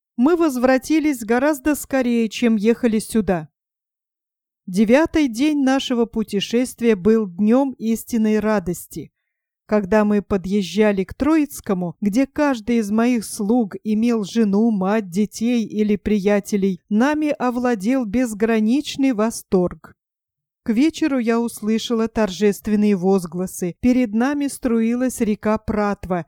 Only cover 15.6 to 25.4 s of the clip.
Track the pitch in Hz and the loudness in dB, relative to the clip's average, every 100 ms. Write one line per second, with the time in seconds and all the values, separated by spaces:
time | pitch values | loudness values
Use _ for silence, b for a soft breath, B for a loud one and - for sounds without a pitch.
15.6 | 208 208 214 208 208 208 190 202 - 208 | -2 -2 0 0 0 0 2 0 0 -2
16.6 | 196 185 - 208 269 302 302 - 247 240 | -2 -4 -2 0 2 0 -2 -2 -4 -2
17.6 | 247 226 196 269 220 233 247 208 226 226 | -2 -2 0 0 0 -2 -2 -2 0 2
18.6 | 214 277 - - 269 208 226 - - 185 | 2 0 -2 -2 0 0 -2 -4 -2 0
19.6 | 175 160 - _ _ _ _ _ _ _ | 0 -4 -20 _ _ _ _ _ _ _
20.6 | - 220 320 - 311 269 226 233 233 - | -2 2 2 0 -2 0 0 0 -2 -4
21.6 | 208 220 - 226 226 - 208 170 208 196 | -2 -2 -2 -2 -2 -2 -2 0 0 0
22.6 | 214 214 208 196 185 196 170 175 185 - | -2 2 2 2 2 2 0 -6 -8 -6
23.6 | 180 - 247 247 240 220 262 294 285 - | -8 0 2 2 2 0 0 0 -4 -4
24.6 | 247 226 226 240 254 - 214 208 | -2 0 0 0 -2 -2 -2 0